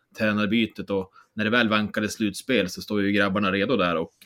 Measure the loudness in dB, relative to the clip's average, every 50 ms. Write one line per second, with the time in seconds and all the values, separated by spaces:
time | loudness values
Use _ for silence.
0 | _ _ -6 -2 0 0 0 0 0 0 2 0 0 0 -4 -10 -6 -4 -4 -4
1 | -4 -6 _ -20 -20 _ -8 -4 -2 2 2 2 4 4 2 2 0 0 -2 -2
2 | -2 -2 -2 -2 -2 -2 -2 -6 -4 0 0 0 0 0 -4 -10 -8 -4 -2 0
3 | 0 2 2 2 2 2 2 0 0 0 0 0 0 0 0 0 2 0 0 -2
4 | -4 -6 _ _ -16